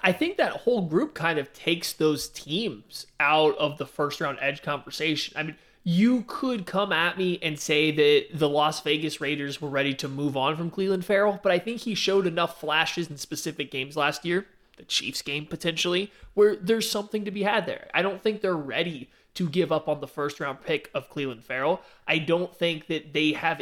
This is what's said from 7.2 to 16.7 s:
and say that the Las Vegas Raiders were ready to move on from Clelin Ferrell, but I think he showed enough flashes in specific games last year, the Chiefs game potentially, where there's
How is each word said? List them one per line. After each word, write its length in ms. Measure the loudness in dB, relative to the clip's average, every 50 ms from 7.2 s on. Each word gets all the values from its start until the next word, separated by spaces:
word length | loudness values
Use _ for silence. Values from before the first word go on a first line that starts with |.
| 0 0 0 0
and 180 | -2 -4 -4 -4
say 320 | -2 0 2 4 4 4
that 360 | 4 6 6 8 8 6 4 2 0 0
the 120 | 2 2
Las 320 | 4 4 4 2 2 0
Vegas 380 | 0 0 0 0 0 -2 -4 -4
Raiders 400 | -4 -2 -2 -2 -4 -6 -6 -6
were 100 | -6 -2
ready 240 | 0 0 0 0 0
to 120 | -2 -4 -6
move 300 | -4 -2 -2 -2 0 0
on 180 | 0 0 0
from 160 | 0 -4 -4
Clelin 320 | -2 -2 0 0 0 0 0
Ferrell, 360 | 2 2 4 4 2 2 2 2
but 80 | 2
I 80 | 2 2
think 220 | 0 -2 -6 -6
he 140 | -4 -4 -4
showed 320 | 0 2 2 4 4 4 2
enough 320 | 2 0 -2 -2 -2 -6
flashes 500 | -4 0 0 2 0 0 -2 -4 -6 -6
in 80 | -8 -12
specific 520 | -12 -10 -8 -6 -6 -6 -6 -6 -6 -6
games 280 | -6 -6 -6 -4 -2 0
last 260 | 0 0 0 -2 -2
year, 220 | -2 -2 -2 -2 -4 _ _ _ _ _ -20
the 60 | -8
Chiefs 380 | -4 -4 -4 -2 -4 -6 -8
game 240 | -6 -6 -6 -8 -6
potentially, 640 | -8 -8 -4 -4 -2 -2 0 0 0 0 0 -2 -4 -8 -16 -20 -2 4
where 220 | 6 6 6 6
there's 340 | 2 0 0